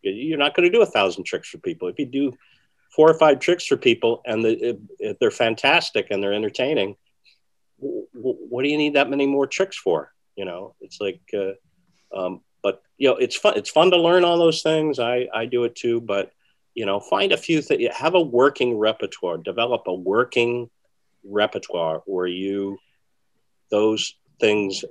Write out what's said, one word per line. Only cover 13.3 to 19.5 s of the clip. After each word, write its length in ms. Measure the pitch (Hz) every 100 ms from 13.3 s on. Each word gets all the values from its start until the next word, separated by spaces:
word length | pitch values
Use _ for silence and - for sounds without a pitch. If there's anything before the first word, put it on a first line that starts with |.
| -
fun. 200 | 208 -
It's 140 | -
fun 220 | 156 180
to 40 | 175
learn 280 | 170 180
all 140 | 175 170
those 240 | 170 160
things. 360 | 160 160 156 131
I, 300 | 117 123 123
I 140 | 110 117
do 160 | 123
it 120 | 120 -
too, 240 | 120 117
but, 320 | 117 101 95 _ _ _ _
you 100 | -
know, 140 | 104 101
find 320 | - - 196
a 60 | 160
few 260 | - 160
things, 320 | 147 143 117
have 220 | - 147 180
a 40 |
working 560 | 156 120 139 - 123 113
repertoire, 600 | 107 110 101 - 90 82
develop 460 | 87